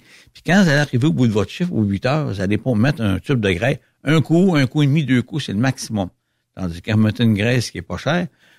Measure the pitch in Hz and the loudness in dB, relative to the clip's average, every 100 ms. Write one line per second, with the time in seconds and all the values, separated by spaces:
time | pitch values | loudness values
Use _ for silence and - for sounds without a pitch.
0 | _ - _ - - 185 180 143 143 120 | _ -20 _ -10 0 4 4 2 0 0
1 | 151 147 120 104 95 - 180 113 101 98 | 0 2 2 2 -2 -4 -4 0 0 0
2 | 127 156 131 98 95 107 135 107 135 131 | -2 -2 -4 -4 -2 -2 0 0 0 0
3 | 107 92 - 131 101 87 120 151 _ _ | -2 -2 -2 0 0 0 -2 -4 _ _
4 | 135 156 - 165 196 151 127 151 143 156 | 0 0 2 2 4 2 0 0 2 2
5 | 127 127 - 147 - 101 131 - - 107 | 0 0 -2 -8 -6 -2 -2 -4 -6 -6
6 | 90 _ _ _ _ - 90 85 - 107 | -6 _ _ _ _ -10 -10 -8 -2 2
7 | 107 104 117 101 110 123 - 90 87 90 | 2 2 0 2 0 0 -2 -10 -10 -6
8 | 131 175 175 _ _ | -2 -2 -4 _ _